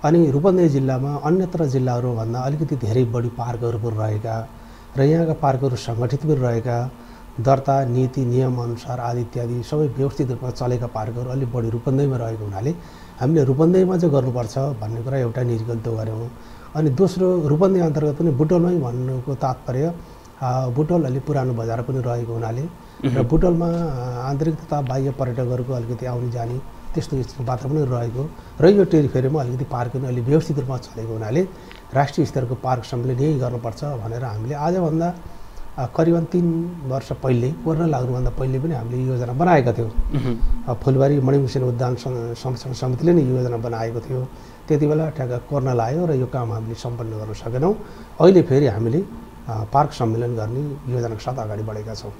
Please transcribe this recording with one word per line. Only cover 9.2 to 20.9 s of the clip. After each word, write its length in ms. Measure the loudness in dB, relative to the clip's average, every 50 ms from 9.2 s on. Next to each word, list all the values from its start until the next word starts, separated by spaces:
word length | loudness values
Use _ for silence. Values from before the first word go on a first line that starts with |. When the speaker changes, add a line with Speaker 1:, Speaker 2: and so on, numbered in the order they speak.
Speaker 1:
इत्यादि 420 | -4 -4 -4 -6 -4 -2 -4 -4 -4
सबै 240 | -2 0 0 0 0 2 0
व्यवस्थित 320 | 0 0 0 0 -2 -2
रूपमा 200 | -2 -4 -4 -6
चलेका 380 | -4 -2 -2 0 0 0 -2 -4
पार्कहरू 420 | -4 -4 -4 -4 -4 -6 -6 -4
अलिक 240 | -2 -2 -2 -2 -2
बढी 160 | -2 -2 0
रूपन्देहीमा 480 | -2 -2 0 0 2 2 2 2 0 0
रहेको 280 | -2 -4 -4 -6 -6
हुनाले 240 | -6 -6 -4 -2 -4 -4 -4 -8 -16 -18 -18 -20 -18 -8 -2
हामीले 240 | 0 4 4 4 4
रूपन्देहीमा 540 | 4 4 4 6 6 6 6 4 4 2 2
चाहिँ 180 | 2 4 4
गर्नुपर्छ 420 | 4 2 2 -2 -2 -4 -2 -2 -2
भन्ने 440 | -2 -2 -2 -4 -6 -6 -6 -4
कुरा 160 | -4 -2 -2 0
एउटा 260 | 0 0 0 -2 0
निर्गत 440 | 0 0 -2 -2 -2 -4 -4 -2 -2
गऱ्यौँ। 420 | -4 -2 -4 -4 -4 -6 -6 -8 -10 -14 -18 -18 -18 -18 -18 -8 -2
अनि 140 | 0 2 2
दोस्रो, 580 | 4 4 2 2 4 2 2 2 2 2 2 2
रूपन्देही 380 | 4 4 4 4 4 4 2
अन्तर्गत 300 | 2 2 2 0 0 0
पनि 160 | 2 2 2
बुटोलमै 440 | 4 2 2 4 4 4 4 4 2
भन्नुको 600 | 0 -2 -2 -4 -4 -4 -4 -4 -4 -4 -4 -4
तात्पर्य, 580 | -2 -2 -2 -2 -4 -4 -4 -2 0 0 -2 -2 -6 -12 -16 -18 -20 -20 -20 -14 -6
अ, 260 | -4 -2 0 0 0 0
बुटोल 360 | 0 0 2 2